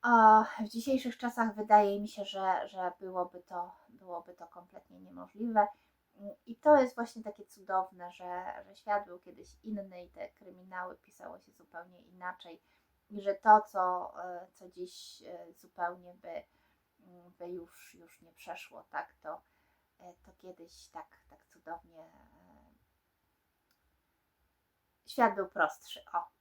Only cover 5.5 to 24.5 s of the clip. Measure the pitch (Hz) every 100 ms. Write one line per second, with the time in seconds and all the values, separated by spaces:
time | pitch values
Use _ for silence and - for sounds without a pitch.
5.5 | 220 208 - _ _ _ _ 202 - -
6.5 | 233 302 294 254 - 233 233 214 202 208
7.5 | - 190 190 190 185 175 180 180 180 180
8.5 | - 185 196 - 208 202 175 - - -
9.5 | - 220 208 196 180 180 - - _ 196
10.5 | 180 185 185 180 - _ _ 180 175 _
11.5 | _ 165 170 175 180 175 180 180 185 170
12.5 | - _ _ _ _ _ 208 196 196 226
13.5 | 214 208 196 180 180 180 - 180 175 185
14.5 | _ 180 185 180 - - - - 175 170
15.5 | 175 180 - 175 180 180 180 175 165 -
16.5 | _ _ _ _ _ 185 175 175 _ 175
17.5 | 180 170 - - - 165 - 165 _ -
18.5 | 156 - - - 151 - _ 156 160 _
19.5 | _ _ _ _ _ 180 180 - 190 185
20.5 | 180 170 - - 165 - _ _ - _
21.5 | 170 - 170 170 165 160 - 131 _ 90
22.5 | 80 _ _ _ _ _ _ _ _ _
23.5 | _ _ _ _ _ _ _ _ _ _